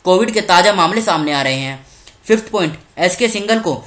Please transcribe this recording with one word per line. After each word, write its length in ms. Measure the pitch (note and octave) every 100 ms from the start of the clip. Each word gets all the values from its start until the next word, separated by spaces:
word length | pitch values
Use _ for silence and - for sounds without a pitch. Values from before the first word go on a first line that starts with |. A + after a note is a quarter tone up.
कोविड 280 | F3+ F#3 A3+
के 80 | G#3+
ताजा 300 | - F3 G#3
मामले 280 | G3 E3 A3
सामने 320 | G#3+ D#3+ D3+
आ 80 | C#3+
रहे 140 | C3+ C3
हैं। 300 | C3+ C3+ - - - _
Fifth 260 | - A3 -
point, 280 | G#3+ D#3+ D#3 _ -
एसके 300 | F3 - A3+
Singhal 300 | G#3 G#3 A3+
को 160 | F3 B2+